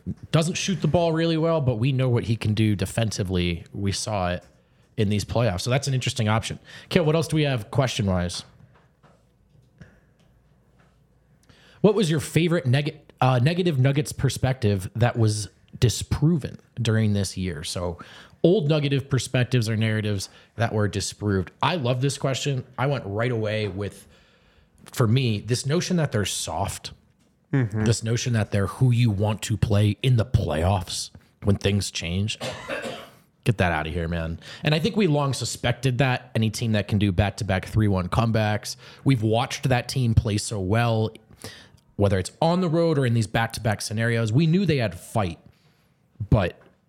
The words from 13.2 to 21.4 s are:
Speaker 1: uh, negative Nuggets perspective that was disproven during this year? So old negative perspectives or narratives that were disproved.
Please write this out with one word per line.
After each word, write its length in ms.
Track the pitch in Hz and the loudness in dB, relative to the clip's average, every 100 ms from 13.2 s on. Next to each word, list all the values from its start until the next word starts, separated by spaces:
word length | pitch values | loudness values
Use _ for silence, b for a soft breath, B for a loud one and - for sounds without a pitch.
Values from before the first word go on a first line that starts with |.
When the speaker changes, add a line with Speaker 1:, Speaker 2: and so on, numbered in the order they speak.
Speaker 1:
uh, 180 | 127 127 | 2 4
negative 360 | 127 175 180 139 | 2 2 0 2
Nuggets 340 | 131 139 - | 2 2 -2
perspective 800 | - 135 - 127 127 104 101 95 117 | -2 -2 0 -2 0 0 0 -2 0
that 220 | 120 - | 0 2
was 300 | 110 107 104 _ _ - | 2 0 -6 _ _ 0
disproven 800 | 117 - - - 151 170 120 - _ - | 0 0 -4 0 2 0 -2 -12 _ -4
during 320 | 117 110 107 | 0 2 2
this 240 | 101 95 - | 0 -2 -4
year? 260 | 90 76 | -6 -6
So 340 | 80 95 90 85 B B B B | -8 -6 -6 -8 B B B B
old 260 | 165 208 147 | 2 4 2
negative 400 | 156 143 139 - | 0 0 -2 0
perspectives 580 | 131 - 127 120 127 107 | -2 0 -2 0 0 0
or 80 | 110 | -2
narratives 520 | 110 110 107 101 - B B - | 0 -2 -2 -4 -6 B B -4
that 160 | 113 | -2
were 160 | 107 104 | 0 -2
disproved. 600 | 98 - - 104 95 | -2 -6 -6 -2 -2